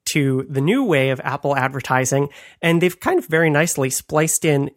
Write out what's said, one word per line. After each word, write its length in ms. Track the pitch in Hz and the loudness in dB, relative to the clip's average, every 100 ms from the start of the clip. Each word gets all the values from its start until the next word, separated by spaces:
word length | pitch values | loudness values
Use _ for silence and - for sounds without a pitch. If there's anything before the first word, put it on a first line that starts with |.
| - | -4
to 400 | 156 135 131 139 | -2 0 -2 -2
the 140 | 135 | -2
new 220 | 147 262 | 0 0
way 260 | 247 143 135 | 2 2 2
of 100 | 131 | -2
Apple 320 | 139 135 143 | -4 -4 -2
advertising. 760 | 139 131 139 - 131 127 139 143 - - _ | -2 -2 -4 0 0 2 0 -2 -8 -20 _
And 180 | 170 170 | 0 2
they've 180 | 180 - | 2 0
kind 200 | 302 359 | -2 -2
of 80 | - | 0
very 240 | 160 160 | 2 2
nicely 400 | 147 170 - 131 | 2 0 -2 -4
spliced 560 | - - 151 156 - 165 | -4 -2 0 0 0 0
in 240 | 143 139 | 0 -2